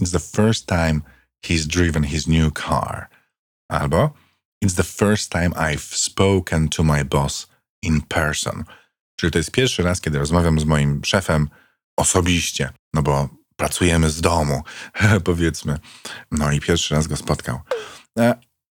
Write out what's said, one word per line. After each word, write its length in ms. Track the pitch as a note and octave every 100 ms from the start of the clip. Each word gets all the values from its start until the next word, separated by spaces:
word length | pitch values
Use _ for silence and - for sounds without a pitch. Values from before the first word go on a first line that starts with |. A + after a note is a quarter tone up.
It's 100 | F2+
the 300 | F2 - -
first 240 | G#2+ A2+ -
time 340 | F2+ D#2+ D2+ - _ _ _ -
he's 200 | E2 D#2
driven 380 | F2 E2+ D#2
his 220 | D2 D#2 D2+
new 260 | D#2+ D#2
car. 560 | - - C#2+ - - - _ _ _ _ _ -
Albo 460 | D#2 D2 E2 D3 - _ _ _ -
it's 120 | G2+ F2
the 80 |
first 480 | - - G#2 G#2 -
time 160 | F2 E2+
I've 480 | D#2+ D#2 C#2+ - -
spoken 720 | - - G2 F#2+ - E2 D#2
to 160 | -
my 200 | D#2 D2
boss 420 | C#2 C#2+ C#2 - - _ _ _
in 180 | G2 D#2
person. 640 | - E2+ D2+ D2 - - - - _ _ _ -
Czyli 160 | E2+
to 60 | E2
jest 120 | D#2
pierwszy 320 | - B2+ -
raz, 180 | F2 F2
kiedy 180 | - D2
rozmawiam 420 | D2+ F2 E2+ D#2
z 40 |
moim 400 | D2+ D2+ C#2+ C#2+
szefem 440 | - G2+ - D#2+ D2 - _ _ _ -
osobiście, 760 | D#2 F#2+ F2+ F2 - - C2 - _
no 80 | D#2
bo 260 | D2 C#2 C#2 - _ -
pracujemy 540 | D2+ - F2+ E2 D#2+
z 100 | D2+
domu, 420 | E2+ E2+ D2 C#2 - - -
<laughs> 300 | - G#2 G#2
powiedzmy. 540 | F2 E2+ E2 C#2+ - D2 - - - - -
No 220 | D2+ D2
i 80 | D2
pierwszy 340 | - E2+ -
raz 120 | D2+ D#2
go 100 | D2
spotkał. 440 | - D#2 - B1+ - A#4 - - _ -
E, 160 | A#2+ B2 _ _ _